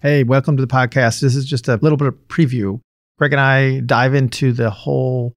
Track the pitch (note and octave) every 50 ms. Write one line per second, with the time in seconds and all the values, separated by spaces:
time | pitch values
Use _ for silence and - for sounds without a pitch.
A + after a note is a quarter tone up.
0 | - C#3+ D3 C#3+ C3 A#2 C3 C3+ C3+ - D3+ C3 C3 A#2+ - C3 B2+ A#2+ - C#3
1 | B2+ A#2 G#2+ - - C3+ B2 C#3 C3+ C3+ D3 B2 - - B2 G#2+ - D#3 D3+ C3+
2 | C#3+ C3+ - - _ _ - - E3 C3+ B2 B2 G#2 G2 F#2+ A#2 _ _ _ _
3 | _ _ _ _ D3 C#3+ C#3 C#3 C#3 C3+ C3+ C3+ C3+ C3+ C3 C3 B2+ A#2+ B2 A2+
4 | B2 C3 C3+ C#3+ C3 B2 - - C#3+ C3 A#2+ A#2+ A#2 A2+ G2+ - - D3+ C#3+ C3+
5 | C3 B2+ B2+ B2+ A#2+ A#2+ A#2+